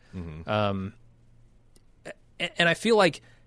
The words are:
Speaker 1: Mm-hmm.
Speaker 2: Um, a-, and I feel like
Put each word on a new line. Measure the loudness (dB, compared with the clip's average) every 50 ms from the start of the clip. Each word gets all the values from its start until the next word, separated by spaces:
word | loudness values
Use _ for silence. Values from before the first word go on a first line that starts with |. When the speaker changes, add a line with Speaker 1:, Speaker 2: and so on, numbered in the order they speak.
| _ _ -14
Speaker 1:
Mm-hmm. | -12 -12 -12 -12 -12 -8 -4
Speaker 2:
Um, | -2 0 0 -2 -2 -4 -6 -8 -12 -16 -20 -20 _ _ _ _ -20 -20 -20 -20 _ _ _ _ _ -20 _ _ _ _ -20
a-, | -20 -20 _ _ _ _ -8 -8 -4 0 2
and | 2 2
I | 2
feel | 2 2 2 4
like | 4 4 4 2 -2 -10 -20 -20 -20 _